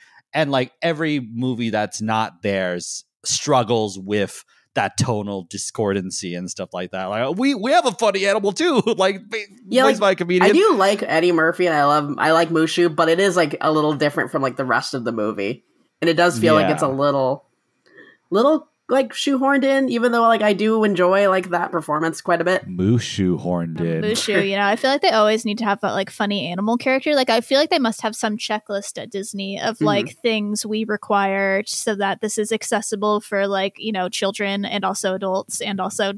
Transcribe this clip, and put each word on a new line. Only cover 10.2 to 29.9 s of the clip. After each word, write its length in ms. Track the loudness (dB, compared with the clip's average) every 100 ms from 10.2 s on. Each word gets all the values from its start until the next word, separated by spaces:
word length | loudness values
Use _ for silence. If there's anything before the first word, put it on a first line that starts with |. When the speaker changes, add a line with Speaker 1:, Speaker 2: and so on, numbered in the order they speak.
| 2 4 6
Speaker 2:
I 20 |
do 220 | 6 6 4
like 260 | 2 2
Eddie 300 | 0 2 4
Murphy 340 | 4 2 2 2
and 100 | 4
I 100 | 4
love, 280 | 4 0 0
I 120 | 4
like 180 | 4 4
Mushu, 460 | 2 2 2 2 2
but 140 | 2
it 100 | 4
is, 160 | 2 2
like, 220 | 0 0
a 120 | 0
little 220 | 2 2
different 360 | 0 0 -2 -4
from, 120 | -2
like, 120 | -4 -4
the 100 | -2
rest 280 | -2 -2
of 100 | -6
the 80 | -4
movie. 540 | -2 -2 -2 -4 -6 _ _ _ -4
And 80 | 0
it 40 | 4
does 220 | 2 4
feel 160 | 4
like 160 | 4 4
it's 140 | 0
a 40 | 0
Speaker 1:
Yeah. 40 |
Speaker 2:
little, 520 | 0 0 2 0 -2 _ _ _ _ _ -20 -20 _ -2
little, 400 | 2 4 2 -2 _ -2
like, 220 | 0 0
shoehorned 540 | -2 0 2 2 4 4
in, 240 | 2 2
even 240 | 0 2
though, 80 | 4
like, 200 | 4 4
I 120 | 2
do 300 | 2 2 2 2
enjoy, 420 | 4 4 4 4
like, 200 | 2 0
that 220 | -2 -2
performance 500 | -4 -2 -2 -2 -4
quite 180 | -2 0
a 60 | 2
bit. 240 | 0 -2
Speaker 1:
Mushu 680 | -2 2 2 0 0 0 0
horned 440 | -2 -4 -4 -4
Speaker 3:
Um, 40 | -2
Speaker 1:
in. 140 | -2
Speaker 3:
Mushu, 440 | -2 -2 0 0 0
you 60 | 0
know, 80 | 0
I 120 | 0
feel 140 | 0
like 100 | 2
they 80 | 2
always 340 | 4 4 2
need 140 | -2 -2
to 80 | -2
have 160 | -2
that, 100 | -2
like, 180 | -2 -4
funny 380 | -4 -2 -2 -4
animal 300 | -4 -2 0
character. 360 | 0 0 2
Like, 160 | 0 2
I 120 | 0
feel 180 | 2 2
like 100 | 2
they 100 | 2
must 220 | 0 -2
have 140 | -6 -4
some 220 | -4 -4
checklist 640 | -4 -6 -6 -8 -8 -12
at 80 | -10
Disney 500 | -8 -8 -8 -8 -6
of, 160 | -4 -2
Speaker 2:
Mm-hmm. 60 |
Speaker 3:
like, 320 | 0